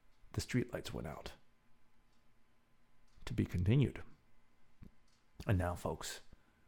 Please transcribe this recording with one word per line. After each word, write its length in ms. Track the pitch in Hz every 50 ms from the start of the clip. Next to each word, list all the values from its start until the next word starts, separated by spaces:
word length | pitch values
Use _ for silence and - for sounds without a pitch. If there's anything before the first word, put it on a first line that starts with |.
| - - - - - - -
the 80 | 107
streetlights 500 | - - - 123 - - - - - -
went 140 | - 60 65
out. 260 | 76 - - - - - - - - - - _ - - - - - - - - - _ - _ - - - - _ - _ _ _ - - - _ - - - - - - -
To 80 | - -
be 100 | 104 101
continued. 560 | - - 90 92 101 123 147 117 - - - - - - - _ - - - - - - - - - - - - - - - - - - _ _ - - - -
And 140 | - 95 90
now, 160 | 90 90 90
folks, 460 | - - 85 80 - - - - - - - - - - _ _ _ -